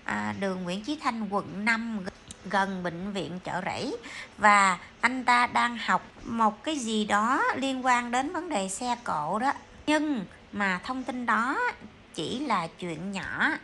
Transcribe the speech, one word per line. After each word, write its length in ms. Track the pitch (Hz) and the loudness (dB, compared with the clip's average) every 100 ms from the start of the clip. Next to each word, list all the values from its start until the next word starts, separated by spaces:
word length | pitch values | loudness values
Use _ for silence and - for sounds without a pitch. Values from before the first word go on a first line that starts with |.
à, 320 | - 214 214 208 | -4 -4 -4 -4
đường 240 | 196 185 | -4 -4
Nguyễn 200 | 180 185 | -4 -6
Chí 120 | 214 302 | -6 -4
Thanh, 240 | 269 233 208 | -2 -2 -2
quận 360 | 196 160 175 214 | -4 -4 -4 0
năm, 340 | 226 233 214 185 - - - 190 | 0 0 -6 -8 -12 -20 -16 -2
gần 380 | 196 196 190 | 0 0 -2
bệnh 300 | 180 165 190 | -4 -6 -6
viện 260 | 202 151 180 | -6 -6 -8
Chợ 180 | 165 151 180 | -6 -6 -4
Rẫy. 300 | 104 214 466 - - - - | -4 -6 -6 -10 -14 -14 4
Và 400 | 208 208 196 180 - - | 8 8 6 2 -4 2
anh 220 | 233 254 | 2 4
ta 240 | 247 240 240 | 4 4 4
đang 300 | 240 240 240 | 2 0 0
học 280 | 214 185 - - | 2 0 0 -14
một 400 | - 233 220 214 | -6 2 2 2
cái 120 | - 311 | -4 -4
gì 300 | 226 220 214 | 0 0 2
đó 380 | 208 220 277 494 427 | 2 4 4 2 2
liên 300 | 269 262 254 | 0 0 2
quan 260 | 240 240 | 2 2
đến 220 | 240 277 | 0 0
vấn 160 | 349 349 | -4 -2
đề 200 | 254 190 | -2 -2
xe 260 | - 247 240 | -4 -4 -4
cộ 360 | - 165 151 202 | -2 -2 0 0
đó. 140 | 262 - - - - | 0 -2 -6 -12 0
Nhưng 400 | 302 302 269 180 - - | 2 2 -2 -4 -12 -12
mà 280 | 202 202 180 | -2 0 0
thông 200 | - 262 | -2 -6
tin 220 | 254 254 240 | -6 -6 0
đó 340 | 214 240 339 494 - - - - | 2 2 0 -2 -4 -14 -20 -16
chỉ 260 | 202 160 220 | -8 -6 -4
là 280 | 294 208 165 - | 0 -2 -2 -8
chuyện 320 | 175 156 185 | -8 -6 -6
nhỏ. 380 | 196 147 120 233 330 | -6 -6 -2 0 0